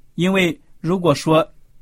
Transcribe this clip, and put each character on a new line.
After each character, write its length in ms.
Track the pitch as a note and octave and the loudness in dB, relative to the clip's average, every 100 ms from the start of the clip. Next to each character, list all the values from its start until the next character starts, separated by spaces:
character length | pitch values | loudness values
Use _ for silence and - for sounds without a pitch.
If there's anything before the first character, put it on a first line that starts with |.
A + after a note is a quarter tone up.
| _ | _
因 180 | - F3+ | -4 0
为 260 | F#3+ F3+ - _ - | 0 0 -4 _ -10
如 180 | D#3+ F#3 | -6 -2
果 160 | F3 | 0
说 320 | C3+ - D#3+ D#3+ - - - | 0 2 0 0 -8 -20 -20